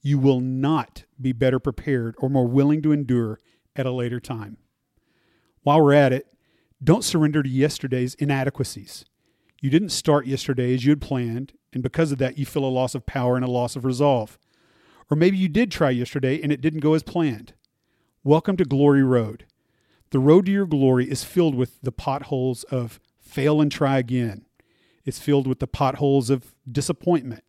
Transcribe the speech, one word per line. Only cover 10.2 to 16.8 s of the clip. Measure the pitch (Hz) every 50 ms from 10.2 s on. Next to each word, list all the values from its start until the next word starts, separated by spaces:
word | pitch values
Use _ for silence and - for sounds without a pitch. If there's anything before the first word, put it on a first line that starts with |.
| 127 127
yesterday | 135 127 - - 135 123 123 123 127
as | 127 117
you | 139
had | 151 147
planned, | - - 139 127 120 117 113 123 135 - _ _ _ _
and | _ 131
because | 123 127 - 165 165 151
of | 143 131
that, | 139 123 - 147
you | 139
feel | - - 156 139
a | 131
loss | 131 127 131 123 -
of | 127 -
power | - - 139 123 123 123 127
and | 127
a | 127
loss | 123 123 120 120 - 139
of | 120
resolve. | 131 127 120 143 143 135 120 107 107 - _ _ _ _ _ _ _ _ _ _ _ _ _ - _
Or | 147
maybe | 151 165 185 196 190
you | 185 180
did | 147 196 240 208
try | - - 160 135
yesterday | 127 120 123 - - 147 131 131 135 156
and | - 143
it | 147 131
didn't | 127 160 156 160